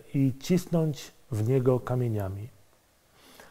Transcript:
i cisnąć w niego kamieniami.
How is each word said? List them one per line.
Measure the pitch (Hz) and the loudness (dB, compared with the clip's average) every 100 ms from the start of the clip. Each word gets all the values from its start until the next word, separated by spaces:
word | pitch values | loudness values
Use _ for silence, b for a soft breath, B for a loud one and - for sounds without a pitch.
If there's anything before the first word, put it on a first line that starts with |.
| - | -4
i | 143 135 - | 0 2 0
cisnąć | - 180 - 170 160 139 - - - | 0 0 2 0 0 -2 -10 -20 -6
w | 107 110 | -2 2
niego | 135 123 123 | 2 4 2
kamieniami. | 123 127 120 107 95 98 117 - _ _ _ _ _ b b b b | 0 -2 0 -2 -4 -6 -12 -16 _ _ _ _ _ b b b b